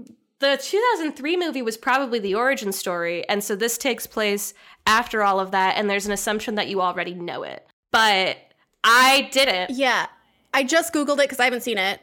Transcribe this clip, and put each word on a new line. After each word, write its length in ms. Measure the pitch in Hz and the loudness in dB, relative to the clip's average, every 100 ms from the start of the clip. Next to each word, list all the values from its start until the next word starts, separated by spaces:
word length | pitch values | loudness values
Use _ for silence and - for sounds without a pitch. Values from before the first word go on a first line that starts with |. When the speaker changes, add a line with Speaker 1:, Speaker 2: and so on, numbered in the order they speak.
| 240 - _ _ | -20 -20 _ _
Speaker 1:
the 200 | 277 277 | 0 0
two 220 | - 392 494 | 0 0 2
thousand 220 | 403 311 - | 0 -2 -6
three 200 | 277 359 | -4 -2
movie 240 | 339 269 | -2 -4
was 140 | 226 226 | -6 -4
probably 420 | - 262 269 233 | 0 0 0 -2
the 160 | 196 202 | -2 0
origin 360 | 254 269 202 | 0 0 -4
story, 560 | 190 - 175 170 170 - | -6 -4 -4 -4 -4 -2
and 140 | 202 | -4
so 120 | 202 202 | -2 -2
this 220 | 220 - | -2 -2
takes 260 | 277 233 - | -4 -4 -6
place 480 | - 208 202 - - - - - | -4 -2 -2 -6 -12 -20 -6 2
after 380 | 220 240 220 | 2 2 0
all 160 | 202 190 | 2 2
of 100 | 185 | 0
that, 260 | 190 190 - | 2 2 2
and 120 | 208 | 0
there's 160 | 202 202 | -2 -2
an 60 | |
assumption 440 | 196 - 214 226 208 | -4 -4 -4 -4 -4
that 120 | 143 | -4
you 120 | 190 | -2
already 320 | 180 180 175 180 | -2 -2 -6 -8
know 260 | 170 127 | -10 -10
it. 220 | 76 65 - _ _ | -10 -14 -20 _ _
But 460 | 233 220 190 185 - _ _ _ _ | 2 4 4 2 -4 _ _ _ _
I 460 | 214 240 262 269 233 | 4 6 8 6 2
didn't. 400 | 262 269 185 180 | 2 2 2 -2
Speaker 2:
Yeah. 360 | 254 262 214 160 - _ _ _ | -2 0 0 -2 -8 _ _ _
I 100 | 269 | -2
just 300 | 262 330 330 | 2 0 0
Googled 260 | 311 285 285 | 0 0 2
it 80 | 277 | 0
'cause 140 | 269 | 2
I 20 | |
haven't 200 | 254 247 | 0 0
seen 140 | 247 214 | -4 -2
it, 220 | 190 - | -2 -4